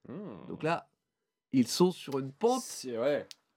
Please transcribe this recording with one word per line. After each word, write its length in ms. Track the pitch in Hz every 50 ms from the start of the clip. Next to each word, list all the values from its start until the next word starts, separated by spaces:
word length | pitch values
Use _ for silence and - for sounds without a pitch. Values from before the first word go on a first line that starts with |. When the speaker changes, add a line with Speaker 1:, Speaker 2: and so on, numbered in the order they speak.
| - -
Speaker 1:
Hmm. 400 | 123 180 214 165 104 78 65 -
Speaker 2:
Donc 160 | - - -
là, 260 | 156 170 - - _ _ _ _ _ _ _ _ _ _ _ _ _ -
ils 160 | 135 117 -
sont 240 | - - 180 185 175
sur 260 | - - - 131 135
une 140 | 135 135 139
pente. 300 | _ 214 233 254 254 -
Speaker 1:
C'est, 360 | - - - - 127 117 113
ouais. 300 | 123 143 147 120 95 - - - _ _ _